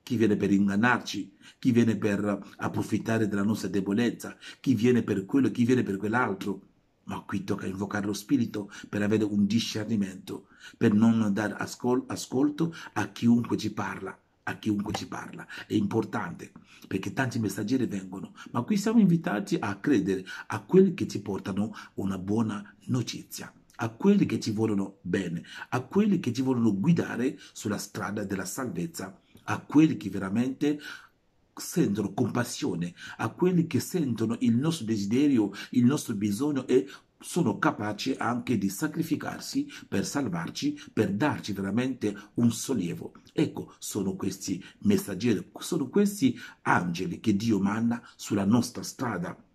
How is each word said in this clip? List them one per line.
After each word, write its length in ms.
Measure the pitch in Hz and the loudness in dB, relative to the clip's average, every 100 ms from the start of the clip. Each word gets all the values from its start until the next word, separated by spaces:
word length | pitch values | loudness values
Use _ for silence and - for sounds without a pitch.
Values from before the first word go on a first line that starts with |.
Chi 160 | - 117 | -4 2
viene 200 | 110 98 | 4 4
per 160 | 98 | 4
ingannarci, 800 | 98 101 101 120 120 - 104 - _ - _ | 4 4 2 2 2 -2 -8 -10 _ -20 _
chi 140 | 135 | 2
viene 240 | 117 113 101 | 4 4 2
per 420 | 107 101 104 98 - - | 0 0 0 -4 -6 -8
approfittare 680 | 107 110 104 104 - 113 107 | -6 -4 -2 -2 0 0 0
della 160 | 101 | 0
nostra 260 | 101 107 101 | 0 0 -2
debolezza, 680 | 98 95 101 120 87 95 - - - | -2 0 0 0 -2 -12 -14 -20 -6
chi 140 | - | 0
viene 280 | 113 120 120 | 4 6 4
per 220 | 107 98 | 2 -2
quello, 260 | - 139 120 | 0 2 2
chi 140 | 98 | 2
viene 180 | 120 127 | 4 4
per 140 | 107 98 | 2 -2
quell'altro. 640 | 104 117 113 95 101 95 - _ _ _ | -2 0 0 -2 -4 -8 -10 _ _ _
Ma 160 | - 92 | -12 -12
qui 200 | - 101 | -6 -6
tocca 240 | 95 101 98 | -4 -4 -4
invocare 400 | 92 101 104 101 | -6 -4 -2 -2
lo 60 | |
Spirito 580 | 98 - 139 110 107 101 - - | -4 0 0 0 -4 -10 -14 -6
per 140 | 104 | -2
avere 220 | 104 107 | 2 2
un 220 | 107 104 101 | 2 2 2
discernimento, 1040 | 113 - 110 107 113 95 - - - _ - - - | 2 0 -6 -2 0 -2 -4 -12 -12 _ -20 -20 2
per 160 | 117 | 4
non 400 | 104 113 113 107 | 6 6 6 2
dare 220 | 98 107 | 2 -2
ascol-, 500 | - 101 - 120 123 - | -4 -8 -4 0 0 0
ascolto 680 | 101 - 127 147 - 165 165 - | -8 -4 0 0 2 -4 -4 -10
a 180 | - 101 | -6 -6
chiunque 440 | - 117 120 110 98 | 0 4 4 4 -2
ci 160 | 104 | -4
parla, 440 | 101 98 92 95 - _ _ | -4 -6 -6 -10 -12 _ _
a 160 | - - | -10 -6
chiunque 340 | 110 104 101 | -2 0 -2
ci 160 | 98 - | -6 -6
parla. 380 | - - - - - - | -10 -10 -14 -14 -16 -2
È 60 | |
importante, 800 | 107 101 110 101 113 90 85 - - - - - | 0 2 0 -2 -4 -6 -10 -16 -20 -20 -20 -6
perché 280 | 95 98 | -4 -4
tanti 240 | 98 131 117 | -2 -2 0
messaggeri 480 | 107 104 104 127 107 | -2 -2 0 0 0
vengono, 480 | 101 95 95 - - - | -4 -8 -12 -12 -16 -6
ma 80 | 120 | -4
qui 160 | 117 208 | 0 0
siamo 240 | 220 233 | 4 6
invitati 560 | 190 170 175 107 - 170 | 6 6 2 -4 -2 -2
a 220 | 107 101 | -2 -2
credere 460 | - 127 92 92 - - - | 2 4 4 -2 -2 -14 -8
a 120 | 107 | -10
quelli 300 | - 185 190 | 4 6 6
che 160 | - 104 | 4 -4
ci 140 | 104 | -4
portano 500 | - 95 98 95 110 - - | -6 -6 -4 -4 -4 -6 -14
una 240 | - 98 95 | -8 -6 -4
buona 580 | 92 107 110 104 101 - - | -2 0 0 -2 -12 -20 -4
notizia, 640 | 127 - 85 - - - _ _ - | -4 -2 -8 -12 -14 -14 _ _ -8
a 120 | 120 | -8
quelli 380 | - 196 202 123 | 0 4 4 4
che 120 | 113 | 0
ci 120 | 117 | -2
vogliono 480 | 107 110 101 98 - | 0 0 0 -2 -8
bene, 420 | 90 98 87 82 - - - | -2 -2 -2 -6 -10 -16 -6
a 100 | 120 | -6
quelli 400 | - 196 214 180 | 0 2 4 2
che 100 | - | 0
ci 80 | 110 | -2
vogliono 360 | 131 127 113 98 | 0 2 2 2
guidare 600 | 98 170 - 107 127 - - | 4 2 2 -2 -4 -4 -16
sulla 240 | - 110 90 | -8 -6 -6
strada 440 | - - 95 104 | -6 -8 -6 -6
della 200 | 98 95 | -4 -4
salvezza, 720 | 90 - 135 - 120 - 98 - _ - - | -6 -6 -6 -6 -6 -8 -12 -14 _ -20 -8
a 140 | 110 | -8
quelli 380 | - 143 156 113 | 2 6 6 4
che 100 | 98 | -4
veramente 720 | 98 95 104 127 131 143 147 - - - _ _ _ _ | -6 -2 0 0 0 0 -2 -6 -16 -20 _ _ _ _
sentono 600 | - - - 127 104 - | -16 -6 0 2 2 -2
compassione, 800 | - 123 127 117 - 147 - 175 - - - | 0 -2 0 -4 -4 -4 -4 -6 -10 -16 -8
a 100 | 117 | -8
quelli 380 | - 180 180 - | 0 2 4 2
che 120 | 120 | 0
sentono 600 | - 180 139 110 110 117 | -2 -2 -2 0 -2 0
il 160 | 123 117 | 2 4
nostro 300 | 156 165 110 | 2 -2 -2
desiderio, 640 | 113 101 120 147 127 101 - - | -2 0 2 4 4 2 -2 -2
il 120 | - | 4
nostro 300 | 123 143 - | 4 4 -2
bisogno 520 | 104 104 101 147 139 123 | -2 -2 0 0 -2 4
e 220 | 127 147 - _ _ | 4 4 -10 _ _
sono 400 | - 180 139 98 | -4 0 0 2
capaci 560 | 156 - 104 104 135 131 | 0 0 -4 -4 -4 -2
anche 400 | 110 120 120 120 | -2 -2 0 0
di 140 | 190 | 0
sacrificarsi 960 | - 156 170 165 147 - - - 135 - - - | -2 -4 -2 -2 -2 -4 -8 -6 -4 -4 -10 -4
per 180 | 98 90 | -4 -2
salvarci, 720 | 143 127 85 82 - 139 - - | -2 -2 -4 -6 -4 -4 -4 -6
per 200 | - 104 | 0 0
darci 400 | 101 147 117 - | 2 0 0 -6
veramente 760 | 98 98 104 127 127 107 101 - | -4 -2 0 -2 -2 -4 -4 -8
un 180 | - 117 | 2 2
sollievo. 600 | 113 - - 85 85 - - - | 2 -4 -2 -2 -6 -10 -16 -8
Ecco, 420 | - 151 - - - | 0 0 -2 -12 -12
sono 360 | - 110 95 | -6 -2 -2
questi 480 | 92 98 - - 92 - - | -2 -6 -6 -6 -8 -8 -2
messaggeri, 720 | 104 101 - 90 117 95 - - | 2 4 2 -2 2 2 -2 -12
sono 300 | - 170 131 | -4 -4 0
questi 500 | - 202 202 135 - - - | 4 2 4 2 2 -10 -10
angeli 580 | - 120 87 87 87 - | 0 2 2 -4 -4 -2
che 140 | 110 | 0
Dio 240 | 98 117 101 | 2 2 2
manda 420 | 98 107 117 117 - - | 2 2 0 -2 -8 -16
sulla 280 | - 107 | -4 0
nostra 380 | 98 120 - - | 4 2 2 -6
strada. 540 | 87 - 123 95 87 - _ | -12 -6 -4 -4 -6 -10 _